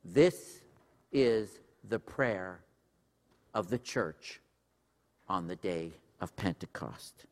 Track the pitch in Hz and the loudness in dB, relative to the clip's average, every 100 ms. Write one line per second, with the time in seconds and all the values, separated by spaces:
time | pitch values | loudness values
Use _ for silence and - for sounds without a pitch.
0 | 90 101 175 - - - - - _ _ | 0 6 6 4 -14 -20 -20 -20 _ _
1 | _ 139 123 113 104 - - _ 104 110 | _ 4 4 4 0 -10 -20 _ -4 -4
2 | - - 127 101 92 87 - _ _ _ | -4 -2 0 0 -6 -10 -18 _ _ _
3 | _ _ _ _ _ 107 92 123 - - | _ _ _ _ _ -4 0 -2 -2 -2
4 | 87 78 - - _ _ _ _ _ _ | -2 -4 -16 -18 _ _ _ _ _ _
5 | _ _ - 95 85 87 95 85 82 - | _ _ -2 -2 -2 -4 -2 -2 -4 -10
6 | _ _ - - 101 - - - - - | _ _ -10 -2 -4 -2 -8 -8 -10 -10
7 | - - - | -16 -20 -20